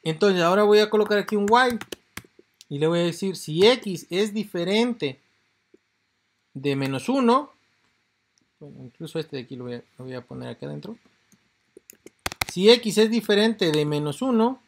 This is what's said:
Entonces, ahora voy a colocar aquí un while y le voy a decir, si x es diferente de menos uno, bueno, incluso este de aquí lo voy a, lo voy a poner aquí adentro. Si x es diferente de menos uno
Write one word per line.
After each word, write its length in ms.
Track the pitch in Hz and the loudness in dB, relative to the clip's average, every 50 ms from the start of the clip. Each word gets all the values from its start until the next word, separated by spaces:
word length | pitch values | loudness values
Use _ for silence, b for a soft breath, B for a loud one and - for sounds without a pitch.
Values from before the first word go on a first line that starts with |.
Entonces, 400 | _ 165 160 156 208 208 190 180 | _ -6 -2 2 2 2 4 4
ahora 220 | 165 170 185 202 208 | 4 4 4 4 6
voy 160 | 208 208 208 | 6 6 6
a 100 | 214 208 | 4 4
colocar 280 | - 214 208 208 208 | 2 0 2 2 2
aquí 180 | 202 196 202 214 | 0 0 0 -2
un 100 | 208 202 202 | 0 2 4
while 280 | 226 240 254 247 240 214 - _ - _ _ _ _ - - _ _ - _ _ _ _ - _ | 4 4 4 2 0 -4 -8 _ -16 _ _ _ _ -20 -20 _ _ -20 _ _ _ _ -14 _
y 100 | 151 143 | -4 0
le 80 | 151 | 0
voy 120 | 160 170 170 | 2 2 2
a 40 | 175 | 0
decir, 320 | 170 165 - 202 190 180 | 0 -2 -4 -6 -6 -6
si 320 | - - - 151 165 196 | -8 -8 -6 0 4 4
x 400 | 226 254 247 - 208 180 151 - _ | 4 4 4 -2 -8 -8 -8 -8 _
es 240 | 165 185 214 214 202 | -4 -4 -2 -2 -4
diferente 840 | 220 208 208 - 175 170 180 202 220 240 247 233 - 156 139 131 _ _ _ _ _ _ _ _ _ _ _ _ _ _ _ _ _ _ _ _ _ _ _ _ _ _ _ _ | -6 -8 -6 -6 -4 -2 0 0 0 0 0 -2 -4 -6 -6 -6 _ _ _ _ _ _ _ _ _ _ _ _ _ _ _ _ _ _ _ _ _ _ _ _ _ _ _ _
de 220 | 135 135 143 139 | -6 -4 -2 -2
menos 320 | 135 135 135 135 131 - - | -2 -2 -4 -4 -4 -2 -2
uno, 420 | 262 277 254 233 240 269 294 - _ _ _ _ _ _ _ _ _ _ _ _ _ _ _ _ _ _ _ _ _ _ | 0 2 4 4 2 2 0 -4 _ _ _ _ _ _ _ _ _ _ _ _ _ _ _ _ _ _ _ _ _ _
bueno, 260 | 151 143 143 135 131 | -20 -20 -20 -20 -20
incluso 340 | 123 _ _ 165 151 - 165 | -20 _ _ -16 -10 -8 -8
este 160 | 147 - - | -8 -8 -10
de 80 | 135 120 | -12 -12
aquí 140 | - 135 | -12 -14
lo 80 | 123 123 | -14 -12
voy 80 | 123 120 | -12 -12
a, 100 | 120 - _ _ | -12 -14 _ _
lo 80 | - 127 | -18 -14
voy 80 | 131 127 | -12 -12
a 80 | 123 | -14
poner 260 | 123 _ 135 127 127 | -14 _ -14 -14 -12
aquí 180 | 123 117 _ 135 | -12 -12 _ -12
adentro. 320 | 143 147 147 - 202 233 - _ _ _ _ _ _ _ _ _ _ _ _ _ _ _ - _ _ - _ _ - _ _ _ - - _ - - | -12 -12 -12 -12 -14 -16 -18 _ _ _ _ _ _ _ _ _ _ _ _ _ _ _ -20 _ _ -20 _ _ -20 _ _ _ -20 -12 _ -12 -8
Si 200 | - 175 190 214 | -6 2 6 6
x 280 | 240 233 233 214 165 | 6 6 4 -2 2
es 140 | 208 220 220 | 2 2 2
diferente 600 | 226 233 214 - 208 202 214 233 226 - 196 165 | 2 -2 0 0 2 2 2 0 0 0 0 0
de 140 | 151 151 147 | 2 0 0
menos 360 | 147 151 147 147 147 139 - | 0 -2 -4 -4 -6 -6 -4
uno 400 | 254 269 247 220 226 247 262 - _ | -4 0 2 2 2 0 -2 -6 _